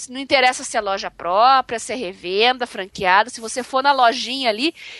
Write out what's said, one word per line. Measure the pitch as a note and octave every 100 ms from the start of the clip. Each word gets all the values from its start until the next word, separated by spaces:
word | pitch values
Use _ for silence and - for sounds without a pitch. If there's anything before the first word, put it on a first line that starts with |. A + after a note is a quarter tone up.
| -
não | B3+
interessa | C#4 C#4 B3+ B3+
se | C4+ A#3+
é |
loja | G3+ G3 G3+
própria, | - E3+ F#3+ A#3+ C4+ B3+ A3+
se | -
é | B3+
revenda, | G3 G3 E3+ G3 A#3 B3+ A#3+
franqueada. | A3 F#3+ - F#3+ F#3 A3+
Se | B3
você | A3+ -
for | A#3+ C4
na | C4+
lojinha | C4+ A#3+ B3 A3 C4+ B3+
ali, | G#3 D4 - - -